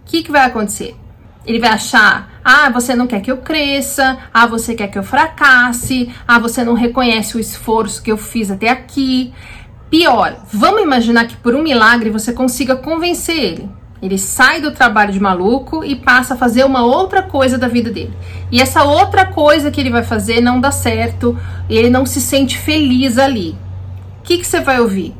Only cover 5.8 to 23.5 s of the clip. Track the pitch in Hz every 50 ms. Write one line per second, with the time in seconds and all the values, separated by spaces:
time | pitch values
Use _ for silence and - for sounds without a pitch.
5.8 | - - 262 254 247 240 - - - - 240 233 233 240 233 262 240 240 233 214
6.8 | 240 233 233 269 254 240 233 220 214 - - 233 214 - - - - - 220 226
7.8 | 220 208 - - - 233 220 208 - - - 233 220 190 196 190 220 226 254 254
8.8 | - - - 285 269 262 254 254 262 247 - - - - - - - - - -
9.8 | - - 311 320 349 311 254 214 175 156 - - - - - 202 247 339 392 453
10.8 | 403 311 269 247 226 226 233 233 226 233 - - - 240 240 277 320 320 262 233
11.8 | 214 220 240 240 220 220 208 220 208 - 240 233 254 254 240 - 285 233 262 254
12.8 | 254 294 320 330 339 349 339 - - - 330 320 254 185 165 - - 202 - -
13.8 | - - - - - 190 196 190 190 - - - 262 269 311 330 285 302 - -
14.8 | 254 233 208 220 208 202 190 196 202 196 185 175 180 202 240 269 262 - - 320
15.8 | - 285 277 247 - 262 247 254 254 - 269 - 262 240 220 247 262 269 262 254
16.8 | 233 240 262 330 381 381 - 392 381 - - 277 262 262 254 254 254 247 226 240
17.8 | 220 226 196 165 - - - - - - - - - - - 240 262 254 - 339
18.8 | 285 285 294 320 392 392 - 392 370 381 - 330 294 294 302 320 285 294 285 294
19.8 | 269 262 233 233 233 - 233 214 196 214 233 226 240 240 247 254 247 277 277 -
20.8 | - 240 226 220 226 233 - - 247 240 240 240 - - - - - - 214 233
21.8 | 233 240 247 254 269 262 - 285 - - 285 277 277 262 - - - - 302 311
22.8 | 302 262 254 247 262 269 226 247 277 269 277 220 175 160